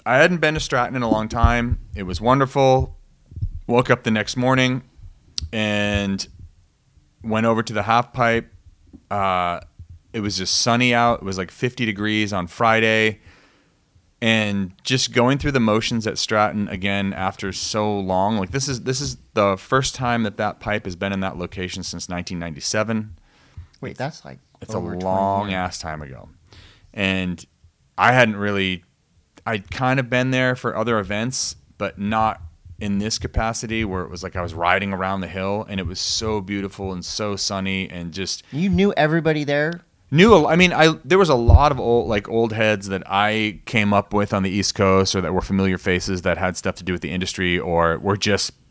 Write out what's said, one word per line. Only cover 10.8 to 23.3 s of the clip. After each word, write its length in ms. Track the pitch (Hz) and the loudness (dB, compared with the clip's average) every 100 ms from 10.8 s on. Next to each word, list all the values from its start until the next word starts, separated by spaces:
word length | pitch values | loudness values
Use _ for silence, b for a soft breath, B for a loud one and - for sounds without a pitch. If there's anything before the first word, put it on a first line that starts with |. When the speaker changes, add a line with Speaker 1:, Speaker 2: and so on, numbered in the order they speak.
| 127 | 2
Speaker 1:
out. 240 | 120 120 117 | 4 2 0
It 40 | |
was, 120 | 95 95 | -4 -6
like, 140 | 92 | -8
fifty 340 | - 123 - | -6 -6 -2
degrees 480 | 117 98 104 107 107 | -4 -2 -2 0 -2
on 140 | 101 87 | -2 -6
Friday. 720 | - 117 113 110 110 110 107 b b b b b b b _ _ _ | 0 2 4 4 2 2 -2 b b b b b b b _ _ _
And 520 | 117 113 107 101 95 - | 0 0 0 -2 -6 -8
just 300 | - 131 - | -4 -2 0
going 260 | 123 120 139 | 2 2 2
through 140 | 147 | 0
the 80 | 135 | 0
motions 440 | 113 107 110 120 107 | 2 2 0 -4 -4
at 120 | - | -4
Stratton 480 | - 110 104 90 101 | -2 2 2 0 -4
again 440 | 95 98 98 98 | -4 -2 -2 -2
after 400 | - 95 - 98 | -4 -4 -4 -6
so 460 | 92 - 110 107 101 | -6 -4 -2 0 -2
long, 360 | 95 92 98 110 | 0 0 2 0
like, 140 | 92 | -2
this 160 | 131 135 | -4 -4
is, 160 | 127 | -4
this 180 | 120 127 | -4 -4
is 160 | 139 - _ | -6 -10 _
the 220 | - 101 95 | 0 2 0
first 380 | - 131 135 | 0 0 0
time 300 | - 127 120 | -2 -2 0
that 120 | 110 - | -2 -2
that 200 | 107 - | -4 -4
pipe 280 | - 104 104 | -4 -4 -6
has 100 | 87 | -6
been 160 | 98 | -4
in 80 | 98 | -2
that 180 | 95 82 | -4 -6
location 460 | 87 - 90 90 | -8 -8 -8 -8
since 240 | 87 87 - | -10 -10 -8
nineteen 300 | 87 87 90 | -8 -6 -8
ninety-seven. 760 | 85 73 - 107 107 113 107 101 b | -8 -8 -4 -2 -2 -4 -6 -14 b